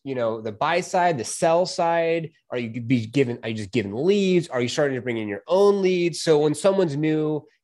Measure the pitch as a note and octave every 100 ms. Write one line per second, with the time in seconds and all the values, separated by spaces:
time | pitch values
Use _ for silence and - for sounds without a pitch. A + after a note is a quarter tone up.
0 | C3+ B2+ A2+ A2 A2 G2+ D3 F3 F3 F#3
1 | F3 D3 G#2+ - E3 E3+ F3+ - E3+ E3+
2 | E3 E3 D#3+ - _ B2 A#2 A#2+ A#2 B2
3 | A2 C#3+ B2 A#2+ A#2 A2 G#2 A#2 G2+ G#2+
4 | E3+ G#3 F#3+ F3+ - B2+ A#2+ - C#3+ C3
5 | B2 A2+ G#2+ G2+ - F#3 G3+ G3+ F#3 F3+
6 | F3 D#3 - D3+ D3+ D3+ G3 G3 F3 C#3
7 | D#3 D#3 D3+ D3+ - _